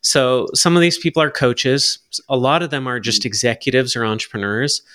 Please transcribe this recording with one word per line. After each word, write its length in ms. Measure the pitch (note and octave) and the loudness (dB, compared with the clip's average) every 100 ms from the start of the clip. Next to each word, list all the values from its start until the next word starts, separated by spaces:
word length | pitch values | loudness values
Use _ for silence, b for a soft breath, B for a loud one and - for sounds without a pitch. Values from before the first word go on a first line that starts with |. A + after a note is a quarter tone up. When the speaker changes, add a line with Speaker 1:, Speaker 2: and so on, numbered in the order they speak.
Speaker 1:
So 460 | - D3 B2+ B2+ - | 0 2 2 2 0
some 220 | B2+ F3+ F3 | 0 4 4
of 40 | |
these 160 | E3+ E3 | 4 2
people 240 | D#3+ E3 | 0 0
are 100 | D3+ | 0
coaches. 680 | - B2+ A#2+ C3 C#3 - - _ - - | 2 0 2 0 2 0 -4 _ -14 -4
A 80 | C3+ | 0
lot 260 | B2+ D#3+ | 2 0
of 80 | E3+ | -2
them 160 | C#3 C3 | -4 -4
are 140 | B2 | -4
just 220 | A#2 A2+ | -2 -2
Speaker 2:
Mm-hmm. 40 | B2 | -2
Speaker 1:
executives 720 | G2+ A#2+ A2 - B2+ C3 A#2+ | -2 -2 -2 0 0 0 -2
or 80 | |
entrepreneurs. 760 | A2+ A2 - A2 G2+ G#2+ C#3+ - B | -2 -2 -6 -4 -2 -2 -2 -4 B